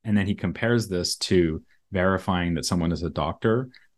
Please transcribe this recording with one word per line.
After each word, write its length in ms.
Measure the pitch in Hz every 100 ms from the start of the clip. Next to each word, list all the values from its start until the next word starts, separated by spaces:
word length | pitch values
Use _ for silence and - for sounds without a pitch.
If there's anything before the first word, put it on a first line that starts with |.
And 140 | 110 104
then 80 | 98
he 100 | 101
compares 520 | 92 82 117 120 101
this 280 | 90 87 -
to 440 | - 92 82 78 - _ -
verifying 640 | 95 92 92 - 90 87 80
that 100 | -
someone 260 | 90 85
is 120 | 76
a 60 | 82
doctor 600 | - 76 - 113 117 127 - _